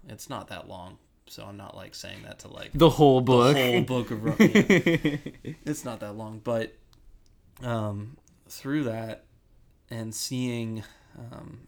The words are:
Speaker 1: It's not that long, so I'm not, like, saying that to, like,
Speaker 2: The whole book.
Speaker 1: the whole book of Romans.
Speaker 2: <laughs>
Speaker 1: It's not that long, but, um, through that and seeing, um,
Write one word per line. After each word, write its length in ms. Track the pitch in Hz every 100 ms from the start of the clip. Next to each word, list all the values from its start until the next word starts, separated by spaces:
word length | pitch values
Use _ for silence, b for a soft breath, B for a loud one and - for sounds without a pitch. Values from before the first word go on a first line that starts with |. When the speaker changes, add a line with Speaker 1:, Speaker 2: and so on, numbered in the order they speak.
| -
Speaker 1:
It's 200 | 110 -
not 200 | 123 -
that 200 | 90 -
long, 300 | 95 90 101 _ _ _
so 180 | -
I'm 120 | 104 101
not, 180 | 98
like, 200 | - 95
saying 280 | - 95 98
that 140 | 107 104
to, 80 | -
like, 240 | - 104
Speaker 2:
The 160 | 139 160
whole 300 | - 147 131
book. 340 | 127 123 123 139
Speaker 1:
the 160 | 127
whole 100 | 120
book 280 | 117 127 110
of 120 | 113
Romans. 180 | 113 -
Speaker 2:
<laughs> 1200 | 214 208 - 180 170 165 156 147 135 - - 156
Speaker 1:
It's 200 | - 151
not 160 | 127 113
that 160 | 104 104
long, 240 | 110 110
but, 300 | 113 117 110 - _ _ - - _ _ _ -
um, 540 | 123 117 107 101 104 143 _ _ _
through 360 | - - 151
that 400 | 127 110 110 107 _ _ _ _ _ _ _
and 240 | 117 113
seeing, 680 | 110 - 127 127 120 113 110 104 b b -
um, 420 | 117 117 - 117